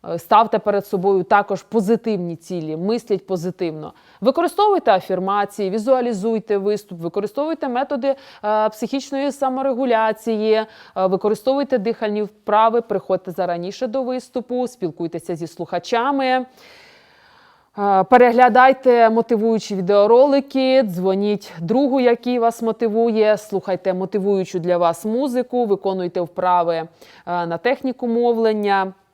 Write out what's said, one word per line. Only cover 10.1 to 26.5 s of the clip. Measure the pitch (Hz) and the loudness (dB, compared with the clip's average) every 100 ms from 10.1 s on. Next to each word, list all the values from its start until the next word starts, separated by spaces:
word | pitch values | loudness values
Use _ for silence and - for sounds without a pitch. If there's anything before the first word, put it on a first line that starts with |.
| 220 233 220 220 | -2 -4 -2 0
е, | 220 220 - - - | 0 -2 -14 -12 -4
використовуйте | 190 185 208 208 - 269 277 254 | -2 0 -2 -2 -2 -2 -2 -2
дихальні | 196 220 214 208 | -2 -4 -6 -4
вправи, | 202 _ - 208 220 233 | -6 _ 0 2 2 0
приходьте | 226 202 - 185 190 | -2 -6 -2 -4 -4
зараніше | 180 180 175 180 - 254 | -6 -4 -4 -8 -8 -6
до | 262 | -4
виступу, | 254 254 - 254 - 247 247 | -4 -6 -8 -10 -6 -6 -6
спілкуйтеся | - 175 156 170 165 - 165 | -6 -8 -6 -8 -8 -8 -8
зі | 165 | -8
слухачами. | - 170 175 - 233 262 277 262 254 254 _ - - - - _ _ _ _ _ _ _ - | -10 -8 -8 -2 -2 0 -2 0 -2 -4 _ -20 -20 -20 -20 _ _ _ _ _ _ _ -4
Е, | 202 190 | 2 2
переглядайте | 185 247 247 233 247 233 262 262 262 240 226 | 6 6 6 6 6 8 6 6 4 6 6
мотивуючі | 226 226 226 226 220 - 196 | 4 0 0 2 0 -2 -6
відеоролики, | 180 202 208 233 285 277 277 262 262 262 | 2 4 6 6 6 4 0 -2 2 2
дзвоніть | 220 175 185 190 208 208 - 165 | 2 -2 -2 0 0 -4 -6 -12
другу, | 165 247 277 262 | -2 0 2 2
який | 247 233 240 247 | 2 2 0 0
вас | 226 233 | 0 0
мотивує, | 226 220 233 214 233 220 214 208 | -6 -2 -2 0 0 2 2 2
слухайте | - 190 190 180 190 | -2 -6 -4 -4 -2
мотивуючу | 180 190 208 196 196 180 180 | -4 -4 -2 0 -2 -2 -6
для | 170 175 | -2 2
вас | 170 165 214 | 2 0 -4
музику, | 233 285 247 247 247 233 | -4 -2 -4 -2 -4 -2
виконуйте | 196 190 190 180 180 | -2 -2 -4 -4 -4
вправи, | 170 - 180 | -6 -2 0